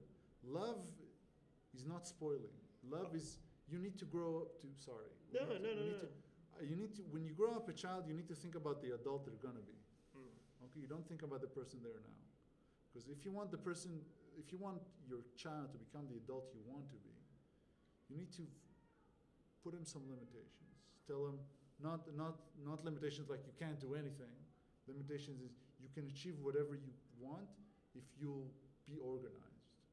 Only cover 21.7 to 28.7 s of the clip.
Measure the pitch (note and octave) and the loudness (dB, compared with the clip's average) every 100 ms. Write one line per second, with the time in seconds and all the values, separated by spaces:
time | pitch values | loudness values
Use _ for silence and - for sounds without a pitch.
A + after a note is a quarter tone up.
21.7 | - D3+ E3 E3 D3 D#3+ D#3 - D3+ C#3+ | -4 0 0 0 0 2 0 -6 -6 -2
22.7 | D#3 D#3+ D3 D3+ C#3+ C#3+ C3+ C3 - D#3+ | 0 2 4 4 2 2 0 -2 -2 0
23.7 | D3+ C3 D3 C#3+ - A#2+ A#2+ - - - | 0 2 2 0 -2 -6 -10 -14 -18 -20
24.7 | - - C#3 C#3 D3 - B2+ A#2+ - - | -16 -8 -4 0 0 0 -2 -4 -8 -16
25.7 | - C3 D#3 C#3 C#3 F3+ D3 C#3 C#3+ C#3+ | -14 -8 -2 0 0 0 2 8 8 8
26.7 | C#3 C3+ A#2 - A#2+ C3 C#3+ G3+ - - | 4 -2 -8 -12 -8 -6 -4 -6 -10 -14
27.7 | - - B2+ - C3+ C#3+ C#3 C3 - - | -18 -14 -12 -10 -2 0 2 -2 -6 -14